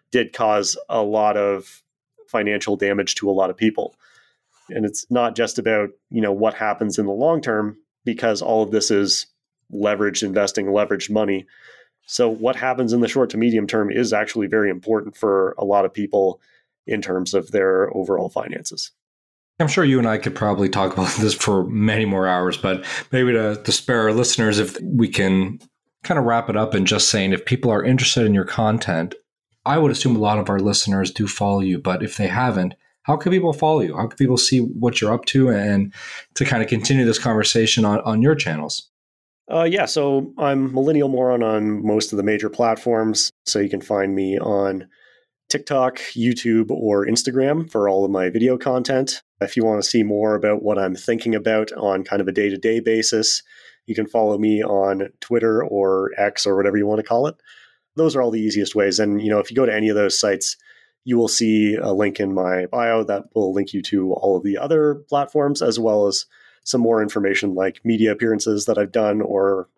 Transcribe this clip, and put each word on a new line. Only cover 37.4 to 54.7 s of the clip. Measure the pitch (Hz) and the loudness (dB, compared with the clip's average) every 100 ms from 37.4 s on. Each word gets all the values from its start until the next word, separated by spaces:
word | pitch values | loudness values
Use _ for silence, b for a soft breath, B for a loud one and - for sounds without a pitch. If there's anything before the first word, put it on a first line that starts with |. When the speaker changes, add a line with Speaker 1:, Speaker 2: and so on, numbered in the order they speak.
| 107 117 110 117 | 2 2 2 2
Speaker 2:
on, | 104 104 | 2 2
on | 113 110 | 0 2
your | 139 | 4
channels? | 156 87 78 78 - - _ _ _ _ _ - | 2 -2 -4 -6 -10 -12 _ _ _ _ _ -4
Speaker 1:
Uh, | 165 | 0
yeah, | 170 190 131 | 0 0 0
so | 156 143 139 135 - | 0 0 0 -2 -2
I'm | 143 135 135 | 0 0 0
Millennial | 131 143 151 139 | 0 2 2 2
Moron | 127 127 120 | 2 2 2
on | 110 107 107 104 | 2 0 0 -2
most | 104 107 - | 0 0 0
of | 101 | -2
the | |
major | 104 104 104 | 0 0 -2
platforms. | - 117 113 123 113 110 104 - _ - | 0 0 0 0 0 0 0 -4 _ -4
So | 107 | -2
you | 98 | 0
can | 95 | -2
find | - 101 98 | -2 -2 0
me | 98 95 98 | 0 -2 -2
on | 110 101 98 95 - b b b b _ - | 0 0 0 -4 -10 b b b b _ -6
TikTok, | 143 143 135 127 - - | -6 -2 0 0 -2 -12
YouTube, | 120 120 120 117 113 110 | -2 0 0 2 2 2
or | - 110 101 101 | -2 2 2 2
Instagram | 113 135 131 135 156 160 | -2 0 0 0 0 -2
for | 110 101 | 0 2
all | 95 | 2
of | 98 | 0
my | 98 92 | 0 0
video | 107 127 127 | 2 2 2
content. | 139 127 123 131 131 - _ - | 0 -2 0 0 -2 -6 _ -8
If | 101 120 | -4 0
you | |
want | 113 104 | 2 0
to | - | 0
see | 117 | 0
more | 107 104 107 | 2 0 0
about | 104 107 107 | 2 0 0
what | 107 98 | 0 0
I'm | 95 | -2
thinking | 92 - 113 117 | -4 -4 -2 0
about | 107 113 110 107 | 0 0 0 -2
on | - 101 95 | -2 -2 -2
kind | 90 101 | -2 -2
of | 95 | 0
a | |
day-to-day | 98 101 98 113 113 | 0 0 0 0 0
basis, | 113 113 110 110 113 - B B B B - | 2 0 2 0 0 -4 B B B B -8
you | |
can | 110 104 | -6 -2
follow | 117 107 101 | 0 2 2
me | 107 104 | 2 2
on | 104 | 2